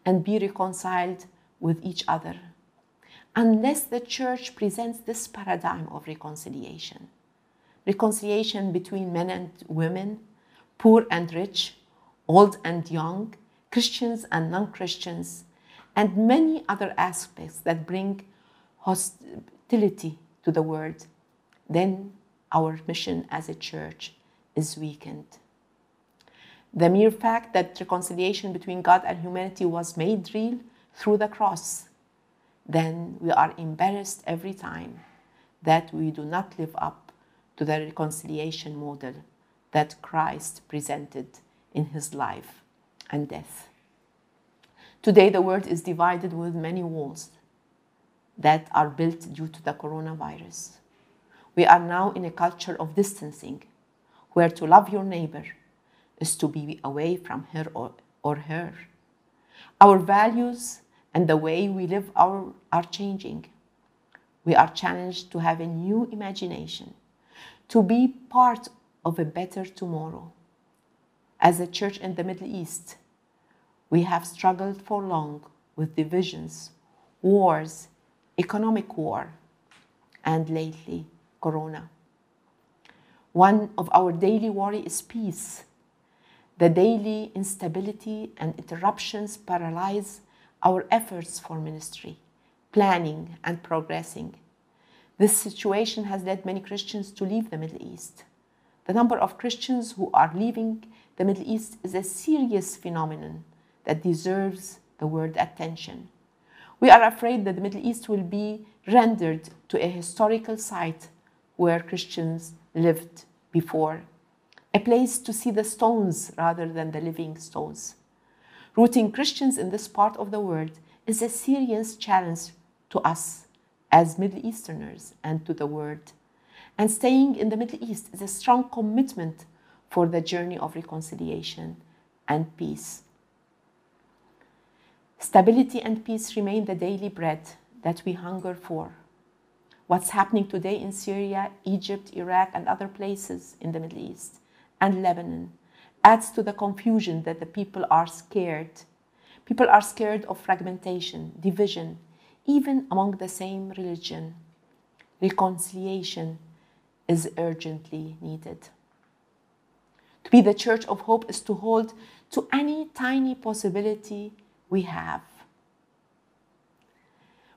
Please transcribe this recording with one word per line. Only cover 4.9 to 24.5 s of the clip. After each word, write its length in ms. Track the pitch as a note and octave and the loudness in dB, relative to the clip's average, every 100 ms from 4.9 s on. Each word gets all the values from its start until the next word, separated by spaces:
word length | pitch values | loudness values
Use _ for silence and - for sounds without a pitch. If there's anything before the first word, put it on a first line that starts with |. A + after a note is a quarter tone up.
| A3+ | -8
this 260 | - A#3+ - | -8 -8 -8
paradigm 640 | - G3 F3 E3 E3+ D#3+ | -10 -4 -4 -2 -6 -8
of 160 | D#3 D#3 | -12 -12
reconciliation, 1000 | D#3 D3+ D3+ D#3 C#3 - D#3+ - - - _ _ _ _ _ _ _ - | -14 -12 -14 -14 -12 -14 -14 -16 -16 -20 _ _ _ _ _ _ _ -4
reconciliation 840 | G3 A3 G#3+ G#3 G#3 A3 G#3 G3 | 2 2 0 0 0 0 -2 -2
between 400 | F3+ F3+ G3 F#3 | -2 -4 -6 -4
men 160 | E3+ F3+ | -4 -4
and 220 | F#3 F3 - - | -6 -10 -16 -8
women, 500 | D#3 D#3+ F#3 G3 G#3+ - _ _ _ _ _ | -2 -2 -2 -6 -10 -16 _ _ _ _ _
poor 300 | A3+ A3 A3+ | 8 8 6
and 240 | E3+ E3+ | -2 -2
rich, 420 | E3 G3 - - - _ _ _ _ - | -4 -4 -4 -6 -8 _ _ _ _ 6
old 300 | E3+ G3+ G3 D#3+ | 8 8 6 -4
and 260 | E3+ D#3 | -4 -4
young, 420 | E3 D#3+ F#3 A3 - _ _ _ | -4 -4 -6 -8 -12 _ _ _
Christians 540 | - A#3 - F4+ A3+ - | 0 0 0 -4 -4 -2
and 200 | E3 D#3+ | -2 0
non-Christians, 920 | F3+ G#3 - F3+ - F3+ E3+ F3 - - _ _ - - - | -2 -2 -4 -8 -8 -8 -10 -10 -14 -20 _ _ -20 -4 2
and 200 | G#3 F#3 | 2 4
many 480 | A3 D4 D#4+ D#4+ - | 6 6 6 2 -2
other 260 | G3+ G3 - | -4 -4 0
aspects 640 | F#3 E3+ - - D#3+ - | -2 -2 -12 -14 -18 -8
that 280 | - E3 D#3 | -4 -2 -2
bring 340 | F#3 G3 G3 - _ _ _ _ _ | -4 -4 -6 -10 _ _ _ _ _
hostility 1400 | - F#3 - - - - - _ _ A#3 G#3 G3 D#3+ D#3 _ _ | -2 0 -2 -10 -18 -18 -20 _ _ 4 4 2 -8 -10 _ _
to 80 | - | 0
the 100 | D#3+ | 2
word, 440 | D#3+ D#3 D#3 D#3+ - _ _ _ _ _ _ | 0 -2 -6 -10 -18 _ _ _ _ _ _
then 420 | E3 F#3+ F#3+ G3 - _ _ _ | 2 2 0 -8 -20 _ _ _
our 280 | E3 D#3+ D#3+ D#3+ | 0 0 -2 -8
mission 400 | E3+ - E3+ E3 | -6 -4 -6 -6
as 180 | D3+ D#3+ | -8 -8
a 60 | E3 | -12
church 580 | - D#3 D#3 D#3+ - - _ _ _ | -12 -12 -12 -14 -18 -20 _ _ _